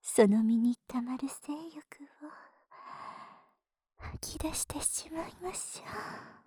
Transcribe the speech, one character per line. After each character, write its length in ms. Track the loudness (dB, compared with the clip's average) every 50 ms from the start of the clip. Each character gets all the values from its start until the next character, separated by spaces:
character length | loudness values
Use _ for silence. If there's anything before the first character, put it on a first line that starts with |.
そ 260 | -8 0 8 8 10
の 160 | 10 10 6 6
身 140 | 6 6
に 180 | 6 6 4 2 _ _
た 140 | _ -6 -4
ま 140 | -4 -4 -4
る 140 | -6 -6 -8
性 240 | -8 -10 -10 -10 -10
欲 500 | -10 -10 -14 -14 -16 -18 _ -20 -20 -20 -20 _ _ -18
を 60 | -18 -18 -18 -20 -20 _ _ _ _ -20 -20 -16 -16 -14 -14 -14 -14 -14 -14 -16 -18 -20 -20 _ _ _ _ _ _ _ _ _ _ _
吐 400 | _ -12 -10 -8 -8 -8 -8 -8
き 20 | -4
出 140 | -4 -2 -2
し 120 | -2 -4
て 160 | _ -4 -2
し 280 | -2 -2 -2 -2 -6 -6
ま 180 | -6 -6 -6
い 80 | -6 -8 -8
ま 120 | -8 -6 -6
し 280 | -6 -8 -8 -10 -12
ょ 20 | -12
う。 560 | -10 -10 -8 -8 -10 -10 -12 -14 -18 -20 -20 _